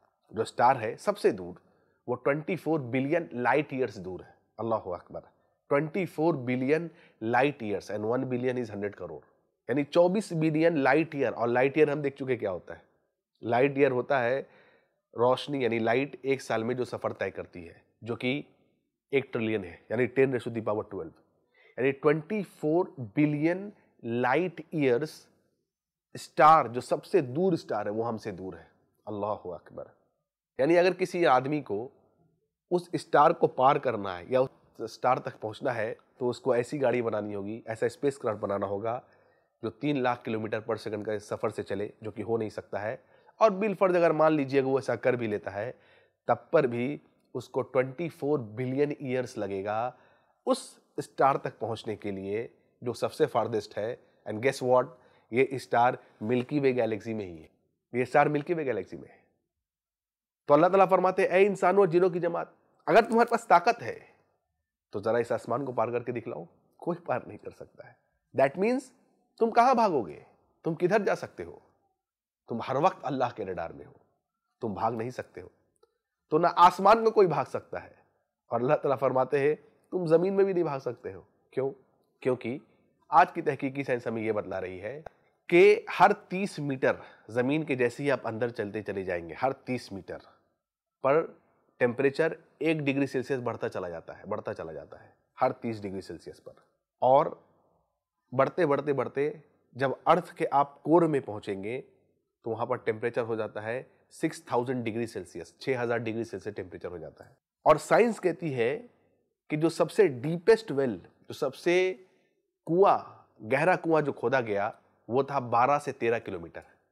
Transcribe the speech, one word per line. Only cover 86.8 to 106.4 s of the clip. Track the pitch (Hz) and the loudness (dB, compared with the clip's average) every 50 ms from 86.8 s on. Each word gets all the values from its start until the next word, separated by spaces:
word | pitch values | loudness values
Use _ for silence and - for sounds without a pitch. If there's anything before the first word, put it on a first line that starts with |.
| - 127 104 90 - - - - _ - | 0 0 0 0 -4 -18 -20 -20 _ -6
ज़मीन | 110 123 123 131 143 160 156 | -2 -2 0 0 0 0 -2
के | 160 143 | -2 0
जैसे | 131 120 120 - - 143 | 0 0 0 0 -2 -2
ही | 143 | -2
आप | 131 123 - | -2 -2 -2
अंदर | 117 113 110 123 120 | -6 -6 -4 -4 -4
चलते | 117 - 107 101 98 107 101 | -4 -6 -8 -6 -6 -8 -8
चले | - 101 98 95 | -6 -6 -6 -4
जाएंगे, | 90 90 87 85 82 85 | -4 -4 -6 -6 -10 -8
हर | - 127 131 135 - _ | -4 -2 -2 -2 -4 _
तीस | - 127 120 - - 101 | -8 -8 -8 -8 -10 -14
मीटर | 95 87 - 87 - - - _ _ _ _ _ _ _ _ _ _ _ _ _ _ - | -12 -12 -12 -14 -14 -16 -20 _ _ _ _ _ _ _ _ _ _ _ _ _ _ 0
पर | 135 143 160 - - - _ _ _ _ _ _ _ _ - | 2 2 2 0 -2 -8 _ _ _ _ _ _ _ _ -2
टेम्परेचर | 131 120 113 113 135 139 135 - 160 165 160 - _ _ _ - | 0 0 0 2 0 0 0 0 -2 -2 -2 -6 _ _ _ -4
एक | 143 160 165 156 143 | -2 0 0 0 0
डिग्री | 139 135 139 139 | -2 0 0 -2
सेल्सियस | 135 - 135 120 - 143 127 | -2 -2 -4 -4 -4 -4 -4
बढ़ता | 123 120 113 110 - 117 | -4 -6 -6 -6 -6 -6
चला | - 107 92 90 | -6 -6 -8 -8
जाता | 85 82 80 - - | -8 -10 -12 -14 -18
है, | - - | -14 -10
बढ़ता | - 104 107 - 120 104 | -8 -8 -8 -6 -8 -8
चला | - 87 80 78 | -8 -10 -12 -12
जाता | 71 76 - - | -14 -14 -16 -18
है | - - - _ _ _ _ _ - | -20 -20 -20 _ _ _ _ _ 0
हर | 131 131 127 | 0 0 0
तीस | - - 117 113 107 101 | -2 -6 -8 -6 -6 -8
डिग्री | 101 92 95 92 | -8 -8 -8 -10
सेल्सियस | - 87 80 - - - - | -12 -14 -16 -16 -18 -18 -18
पर। | - - - _ _ _ _ _ _ _ _ - - | -20 -20 -20 _ _ _ _ _ _ _ _ 0 2
और | 123 131 139 160 175 - - _ _ _ _ _ _ _ _ _ _ _ _ _ _ _ _ _ _ - | 4 6 6 4 2 -4 -12 _ _ _ _ _ _ _ _ _ _ _ _ _ _ _ _ _ _ 0
बढ़ते, | 127 135 139 - - 180 | 2 2 2 2 0 2
बढ़ते, | 147 143 135 139 151 143 | 2 2 0 0 0 0
बढ़ते | 135 120 113 - 135 143 151 151 160 - _ _ _ _ _ - | 0 -2 -4 -2 -4 -4 -4 -4 -8 -16 _ _ _ _ _ -6
जब | 123 135 135 127 - - | -2 -2 -2 -2 0 4
अर्थ | 147 165 180 170 - - | 4 4 4 2 -2 -6
के | - 160 | -6 -4
आप | - - 139 143 - - - - | 0 2 2 2 2 -2 -8 0
कोर | - 156 175 170 | 4 6 6 6
में | 160 151 135 117 | 4 2 0 -2
पहुंचेंगे, | - 104 107 - - 101 95 95 104 120 131 - _ _ _ _ _ _ _ _ _ _ _ - | -4 -10 -10 -8 -8 -8 -6 -6 -6 -8 -8 -10 _ _ _ _ _ _ _ _ _ _ _ -8
तो | 117 | -6
वहां | 113 110 120 | -6 -4 -4
पर | 117 123 117 | -4 -4 -4
टेम्परेचर | - - 110 110 120 120 120 131 120 | -2 -4 -4 -2 -2 -4 -2 -2 -2
हो | 113 117 | -2 -2
जाता | 110 110 104 - 110 | -4 -4 -6 -8 -8
है | 107 110 117 131 135 - _ _ _ _ - | -8 -6 -8 -8 -10 -12 _ _ _ _ -10
सिक्स | - - 160 - - - - 131 | -4 -4 -4 -4 -6 -8 -4 -2
थाउजेंड | 120 123 127 131 127 117 | -2 0 -2 -2 -4 -4
डिग्री | 113 104 113 120 | -4 -4 -4 -6
सेल्सियस, | 113 - 104 90 - - 87 80 - - - | -6 -8 -10 -12 -12 -12 -14 -16 -16 -18 -10
छह | - 139 131 123 | -4 -4 -4 -2
हज़ार | 120 117 120 117 | -2 -2 -2 -2
डिग्री | 120 113 110 113 113 | -4 -4 -6 -6 -6
सेल्सियस | 110 - 98 | -6 -8 -10